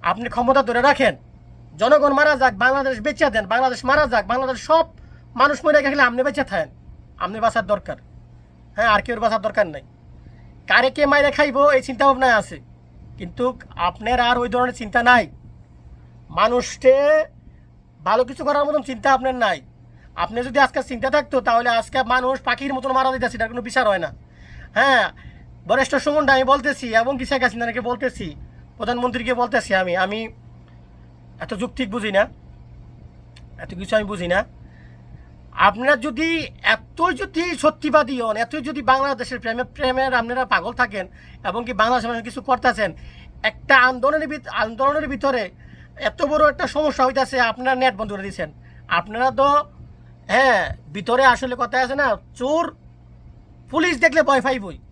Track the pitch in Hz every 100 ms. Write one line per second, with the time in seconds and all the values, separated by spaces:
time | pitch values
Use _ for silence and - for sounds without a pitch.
0 | - 208 240 240 240 269 240 240 262 277
1 | 247 147 - - - - - - 220 294
2 | 285 269 302 285 262 196 247 277 269 247
3 | 226 294 294 220 190 226 262 247 254 285
4 | 285 226 190 247 262 247 - 320 320 -
5 | - - - 240 269 294 330 294 277 285
6 | 254 233 262 285 269 190 151 - - -
7 | - - 175 220 226 226 190 208 - 139
8 | - - - - - - - - 226 208
9 | 196 233 220 220 208 208 196 147 - -
10 | - - - - - - - 196 254 262
11 | 285 285 285 285 294 262 294 269 - 247
12 | 277 262 254 226 185 156 - - - -
13 | - - 87 - 247 - - - 175 175
14 | 214 247 240 247 240 247 247 240 220 233
15 | 240 247 175 - - - - - - -
16 | - - - 160 214 247 247 - 262 269
17 | 285 311 311 - - - - - - _
18 | - 220 247 240 294 285 294 302 269 247
19 | 277 269 262 254 220 165 - - - -
20 | - - 170 226 247 254 269 - 254 240
21 | 254 294 285 269 247 233 240 233 226 262
22 | 240 254 254 269 - 240 277 262 262 254
23 | 262 262 240 240 220 240 233 254 214 190
24 | 156 - - - - - - - 269 262
25 | 190 - - - - - - 233 262 277
26 | 294 294 285 262 262 285 285 269 247 220
27 | 233 277 254 277 240 233 233 233 233 247
28 | 254 240 185 143 - - - - 214 240
29 | 247 247 233 240 240 247 - 190 185 175
30 | 190 214 226 - - - - - - -
31 | - - - - - 202 240 - 247 226
32 | 214 196 233 - - - - - - -
33 | - - - - - - 170 180 190 214
34 | 208 202 175 180 - - - - - -
35 | - - - - - - 175 208 262 285
36 | 262 233 320 330 294 - - 220 - -
37 | 339 339 392 311 349 320 302 302 302 285
38 | 240 262 226 214 233 302 262 294 247 262
39 | 277 262 240 254 233 233 247 - 269 254
40 | 262 254 226 247 262 190 180 240 247 202
41 | 180 - - - 202 196 240 208 220 247
42 | 226 233 226 262 220 240 254 208 202 156
43 | - - - - 214 - - 269 247 262
44 | 254 311 302 302 - - 220 226 269 294
45 | 302 269 277 247 190 - - - - -
46 | 277 - 285 302 302 285 349 285 302 254
47 | 262 262 254 262 240 226 254 254 262 196
48 | 214 202 196 190 156 - - - - 170
49 | 180 220 254 233 277 294 294 - - -
50 | - - - 214 269 220 151 - - 160
51 | 196 240 269 240 262 240 233 254 254 269
52 | 277 208 - - 247 311 330 - - -
53 | - - - - - - - 311 359 285
54 | 330 302 294 269 262 262 196 143 -